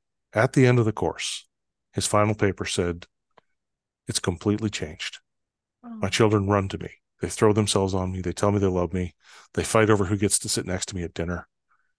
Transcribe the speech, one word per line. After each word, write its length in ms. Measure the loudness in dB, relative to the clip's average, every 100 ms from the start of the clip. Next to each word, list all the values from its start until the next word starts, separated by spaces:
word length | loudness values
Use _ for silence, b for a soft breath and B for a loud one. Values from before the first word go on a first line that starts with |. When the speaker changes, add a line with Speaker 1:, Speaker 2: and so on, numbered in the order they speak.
| _ _ _
Speaker 1:
at 200 | 0 2
the 120 | 4 4
end 120 | 6
of 60 |
the 80 | 2
course, 540 | 0 -4 -4 -8 -10 -14 _ _ _ _
his 140 | -6 0
final 280 | 2 2
paper 300 | 2 0 0
said, 420 | -6 -2 -2 -4 -10 _ _ _ _ _ _ _ _ _ -8
"It's 120 | -4
completely 500 | -4 -2 0 0 -2
changed. 480 | -4 -8 -8 -12 -12 _ _ _ _ _ _
My 260 | -18 -6 -4
Speaker 2:
Oh. 20 |
Speaker 1:
children 360 | 2 4 4 2
run 200 | 0 0
to 80 | -6
me. 120 | -12 -16 _ _
They 80 | -10
throw 240 | 2 2
themselves 420 | 4 2 2 0
on 180 | 0 -4
me. 80 | -4
They 100 | -6
tell 200 | 0 0
me 60 | 2
they 80 | 2
love 260 | 0 -2
me. 200 | -2 -6 -8 B B B
They 100 | -6
fight 260 | 0 4 4
over 160 | 4 2
who 100 | 0
gets 220 | 0 0
to 80 | -2
sit 180 | -4 -4
next 200 | -6 -6
to 60 | -8
me 60 |
at 100 | -8
dinner." 340 | -6 -6 -6 -10 _ _ _ _